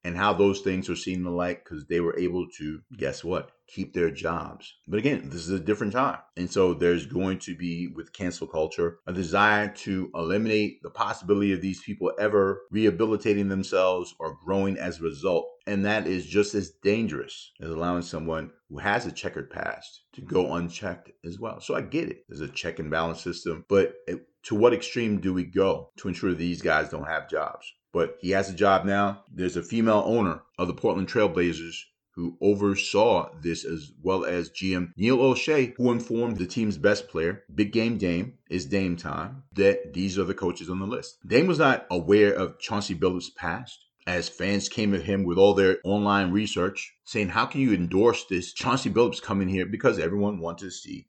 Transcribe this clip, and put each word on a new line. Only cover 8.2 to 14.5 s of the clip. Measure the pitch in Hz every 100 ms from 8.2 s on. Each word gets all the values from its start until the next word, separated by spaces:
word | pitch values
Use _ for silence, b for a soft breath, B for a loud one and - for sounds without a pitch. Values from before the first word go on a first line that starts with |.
| 90 85 82
culture, | 78 78 - 85 85 -
a |
desire | 90 87 98 107 104 104 101
to | 107 95 90 80
eliminate | 82 101 110 107 104 -
the | 85
possibility | - 101 95 90 101 101
of | 92
these | 95 87
people | - 98 90 -
ever | 104 104 95 98 -
rehabilitating | 104 110 87 113 104 110 101 98
themselves | 95 95 95 92 90 90 -
or | 80 73
growing | 87